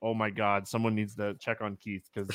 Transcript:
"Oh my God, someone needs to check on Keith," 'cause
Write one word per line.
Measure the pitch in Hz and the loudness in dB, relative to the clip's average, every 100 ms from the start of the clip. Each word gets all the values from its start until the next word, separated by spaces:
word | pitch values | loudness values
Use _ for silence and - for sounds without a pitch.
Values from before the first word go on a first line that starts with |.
"Oh | 110 113 | 0 2
my | 107 | 2
God, | 98 104 101 95 | 2 2 2 2
someone | 117 113 107 | 2 2 2
needs | 104 110 | 0 -2
to | 104 95 | -4 -4
check | - 110 | -4 -2
on | 107 98 | -4 -6
Keith," | 110 95 - - | -8 -8 -8 -6
'cause | 98 | -4